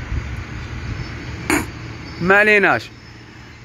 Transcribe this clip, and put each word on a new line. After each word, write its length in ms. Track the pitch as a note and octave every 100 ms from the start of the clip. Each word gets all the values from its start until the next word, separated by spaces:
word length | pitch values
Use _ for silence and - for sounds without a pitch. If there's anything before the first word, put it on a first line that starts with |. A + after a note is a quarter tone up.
| - - - - - - - - - - - - - - - - - - - - - -
ما 140 | F3+ G3+
عليناش. 540 | G#3+ G#3 F3+ B2 - - - - - - - -